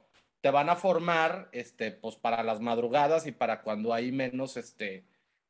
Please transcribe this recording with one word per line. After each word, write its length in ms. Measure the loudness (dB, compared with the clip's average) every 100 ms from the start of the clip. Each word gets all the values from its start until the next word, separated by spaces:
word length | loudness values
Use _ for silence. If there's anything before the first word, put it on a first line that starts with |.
| _ _ _ _
te 80 | 2
van 180 | 4 4
a 80 | 2
formar, 720 | 2 2 2 4 2 0 -8
este, 400 | -12 -10 -6 -6
pues, 240 | -6 -10 -4
para 260 | -2 0
las 180 | 0 -2
madrugadas 680 | -2 -2 2 4 4 2 0
y 40 |
para 300 | -4 -2 -2
cuando 320 | -4 -4 -2
hay 180 | -2 -2
menos, 460 | -2 -4 -4 -6 -8
este, 480 | -12 -10 -10 -10 -16 _ _ _ _